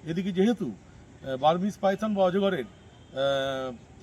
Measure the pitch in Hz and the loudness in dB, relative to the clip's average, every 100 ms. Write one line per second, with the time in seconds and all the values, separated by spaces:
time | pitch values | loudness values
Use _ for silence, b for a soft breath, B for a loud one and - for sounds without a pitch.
0 | 156 165 196 180 208 240 143 92 - - | -6 -4 -4 2 2 2 -4 -8 -18 -20
1 | - - 135 131 147 175 202 - 196 196 | -20 -14 -8 2 2 4 -2 0 0 0
2 | 220 202 185 190 196 175 107 - - - | -2 2 2 4 0 0 -6 -12 -20 -20
3 | - 131 139 139 135 135 131 120 - - | -12 -2 0 0 -2 -4 -8 -10 -18 -20